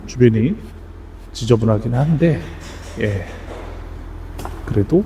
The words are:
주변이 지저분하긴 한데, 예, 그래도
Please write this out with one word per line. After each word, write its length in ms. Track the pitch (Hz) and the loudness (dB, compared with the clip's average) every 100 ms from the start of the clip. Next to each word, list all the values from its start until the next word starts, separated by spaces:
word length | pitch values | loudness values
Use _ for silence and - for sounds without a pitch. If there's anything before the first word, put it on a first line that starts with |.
| - | -4
주변이 500 | 127 123 110 127 214 - - - - - - - | 6 6 6 2 0 -8 -16 -16 -16 -16 -16 -14
지저분하긴 640 | - 113 113 110 107 117 | -4 2 4 4 2 2
한데, 480 | 120 147 147 165 120 - - - - - - | 0 2 4 4 2 -4 -12 -12 -14 -12 -4
예, 260 | 110 98 90 - - - - - - - - - - - - - - | -2 -2 -4 -10 -12 -12 -12 -12 -12 -12 -12 -12 -12 -10 -10 -8 -2
그래도 380 | 107 98 170 | 2 4 4